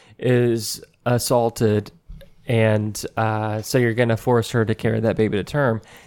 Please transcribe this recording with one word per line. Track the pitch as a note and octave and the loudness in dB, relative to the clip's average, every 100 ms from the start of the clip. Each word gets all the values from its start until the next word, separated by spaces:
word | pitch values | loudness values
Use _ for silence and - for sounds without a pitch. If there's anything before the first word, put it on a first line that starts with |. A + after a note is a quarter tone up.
| - - | -20 -6
is | B2 B2 A#2+ A#2 G#2 - - _ - | 0 2 2 0 -4 -10 -14 _ -2
assaulted | A#2+ - B2 A#2 - A2 G#2 G2+ - _ - - - - | 0 2 2 2 0 2 2 -2 -14 _ -20 -18 -20 -2
and, | A#2 A2 G#2+ G#2+ G#2 - - | 2 2 2 -2 -6 -8 -4
uh, | A2 G#2+ G#2+ G#2+ | -2 -2 -4 -6
so | G#2 C3+ | -2 0
you're | A#2+ | 2
gonna | A2 A#2+ A2+ | 2 0 0
force | - A#2+ A2 | 2 0 2
her | B2 G#2+ | 0 0
to | |
carry | A2 A#2 A2+ | 0 -2 0
that | A2 G2+ | 0 0
baby | A2 G#2 | 0 0
to | |
term?" | F2 D3 C3+ A2 - - | -4 0 0 -2 -6 -20